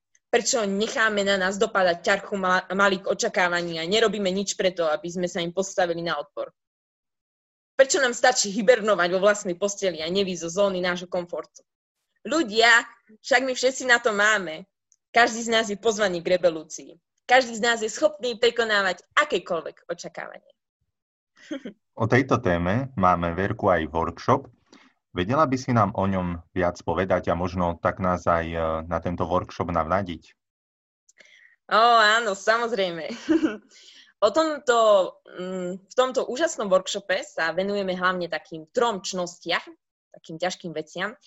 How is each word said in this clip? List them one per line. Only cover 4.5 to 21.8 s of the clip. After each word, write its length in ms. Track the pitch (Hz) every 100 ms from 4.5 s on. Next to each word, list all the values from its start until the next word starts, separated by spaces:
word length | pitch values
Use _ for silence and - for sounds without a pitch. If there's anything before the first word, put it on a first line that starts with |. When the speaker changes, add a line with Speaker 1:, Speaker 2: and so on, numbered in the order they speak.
Speaker 1:
preto, 320 | - 190 175 160
aby 200 | 151 175
sme 160 | 180 180
sa 160 | 190
im 80 | 170
postavili 520 | 180 190 - 175 170
na 160 | 170 147
odpor? 320 | - - - _ _ _ _ _ _ _ _ _ _ _ _
Prečo 240 | - 269 330
nám 160 | 254
stačí 400 | 240 254 247 208
hibernovať 540 | 196 214 240 214 185 175
vo 80 | 185
vlastnej 360 | 202 202 190 175
posteli 400 | 202 - 190 160
a 80 | 160
nevísť 400 | 190 185 175 165
zo 160 | 170
zóny 160 | 202 180
nášho 320 | 180 175 180
komfortu? 560 | 185 175 156 - - _ _ _ _ _ _
Ľudia, 480 | 214 302 240 220 226 233 - - _ 220
však 240 | - 247
my 100 | 262
všetci 360 | 254 254 262 254
na 80 | 240
to 160 | 240
máme. 480 | 202 208 208 170 156 190 _ _ _ _
Každý 320 | 233 240 226
z 80 | 226
nás 160 | 226 220
je 80 | 202
pozvaný 440 | 233 208 202 175
k 160 | 165 180
revolúcii. 600 | 170 160 151 - 135 - _ _ -
Každý 280 | 254 240 226
z 40 |
nás 160 | 233 233
je 80 | 220
schopný 480 | - 302 302 240 226
prekonávať 640 | 233 233 226 208 190 180 -
akékoľvek 760 | - 302 196 - 170 151 - -
očakávanie. 640 | 175 170 - - - _ _ _ _ _ _ _ _ _ _ -
<laughs> 320 | 277 214 -